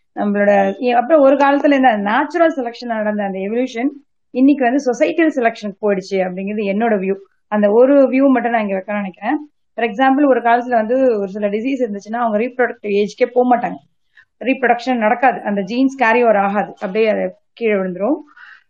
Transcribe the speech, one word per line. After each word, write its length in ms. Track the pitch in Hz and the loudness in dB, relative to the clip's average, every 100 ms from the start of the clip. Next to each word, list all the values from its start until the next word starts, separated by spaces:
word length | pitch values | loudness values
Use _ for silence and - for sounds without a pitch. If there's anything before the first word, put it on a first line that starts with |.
| _ | _
நம்மளோட, 720 | - 208 202 202 202 196 196 | -6 -2 0 2 2 2 -2
ஏ, 60 | 247 | 0
அப்புறம் 320 | 240 240 320 | 0 2 4
ஒரு 140 | 269 277 | 6 4
காலத்துல 360 | 277 285 302 | 2 2 2
இந்த 240 | 277 262 214 | 4 4 2
நேச்சுரல் 580 | 202 240 294 339 330 | 0 -2 -2 0 0
செலக்ஷன் 400 | 277 233 226 240 | 0 -8 -10 -8
நடந்த 300 | 220 214 208 | -4 -4 -4
அந்த 140 | 196 190 | -4 -4
எவல்யூஷன் 500 | 196 233 254 226 277 - _ _ _ | -4 -4 -4 -4 -6 -6 _ _ _
இன்னைக்கு 340 | 247 269 277 | 2 2 4
வந்து 180 | 240 269 | 2 0
சொசைட்டல் 480 | 254 233 311 330 320 277 | -2 0 0 2 0 2
செலக்ஷன் 380 | 233 226 208 190 | -2 -2 -10 -4
போயிடுச்சு 360 | 208 190 185 196 | -2 -2 -2 -4
அப்படிங்கிறது 480 | 185 180 196 214 | -2 -6 -6 -4
என்னோட 340 | 202 196 233 208 | -4 -2 0 0
வியூ. 160 | 185 196 - _ _ | -2 -6 -10 _ _
அந்த 220 | 214 208 | 0 4
ஒரு 400 | 220 262 285 254 | 4 6 6 4
வியூ 180 | 262 277 | 4 2
மட்டும் 240 | 247 233 | 2 0
நான் 100 | 233 | -2
இங்க 140 | 208 190 | -2 -6
வைக்கணும்னு 180 | 208 | -6
நினைக்கிறேன். 440 | 208 196 - 220 302 302 _ _ | -8 -8 -8 -6 -6 -8 _ _
For 120 | - 233 | -6 -4
example 400 | 202 269 269 294 | 0 2 4 2
ஒரு 140 | 233 | 2
காலத்துல 340 | 233 240 254 | 2 0 2
வந்து 440 | 240 214 262 262 214 | -2 0 0 2 0
ஒரு 100 | 196 | -4
சில 200 | 208 202 | -4 -4
டிசீஸ் 340 | 214 254 269 | -2 -4 -4
இருந்துச்சுன்னா 340 | 233 202 208 233 | -4 -6 -8 -4
அவங்க 220 | 233 208 | -2 -2
ரீப்ரொடக்டிவ் 540 | 247 247 233 - 208 | -2 -2 -4 -4 -4
ஏஜ்க்கே 340 | 202 208 - 240 | -2 -2 -2 0
போக 240 | 247 247 226 | 2 2 2
மாட்டாங்க, 180 | 180 - _ _ _ _ _ _ | 0 -10 _ _ _ _ _ _
ரீப்ரொடக்ஷன் 560 | 214 269 240 233 254 247 | -4 0 0 0 -2 0
நடக்காது, 440 | 214 240 262 - | 0 2 0 0
அந்த 220 | 214 202 | -4 -4
ஜீன்ஸ் 340 | 185 240 269 269 | -2 0 -2 0
கேரி 260 | 226 240 | 0 4
ஓவர் 140 | 233 202 | 4 2
ஆகாது, 320 | 196 208 196 | 2 -2 -4
அப்படியே 400 | - 202 208 220 | -8 -6 0 0
அது 260 | 196 185 - _ | 0 -4 -8 _
கீழே 220 | - 226 | -6 -2
விழுந்துரும். 420 | 202 190 180 214 302 - - - - | -2 -2 -4 -4 -4 -8 -20 -20 -20